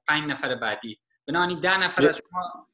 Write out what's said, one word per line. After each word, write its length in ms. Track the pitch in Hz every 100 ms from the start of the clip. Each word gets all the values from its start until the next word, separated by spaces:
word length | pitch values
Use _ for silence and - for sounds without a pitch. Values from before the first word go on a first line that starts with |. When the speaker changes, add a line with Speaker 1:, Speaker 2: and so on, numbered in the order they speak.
| -
Speaker 1:
پنج 220 | 151 151
نفر 260 | 135 139 120
بعدی. 440 | 113 104 117 104 _ _ -
بنابراین 320 | 160 180 175
ده 240 | 175 190
نفر 180 | 185 165
Speaker 2:
ج- 40 | 143
Speaker 1:
از 100 | -
شما 520 | - 180 175 - -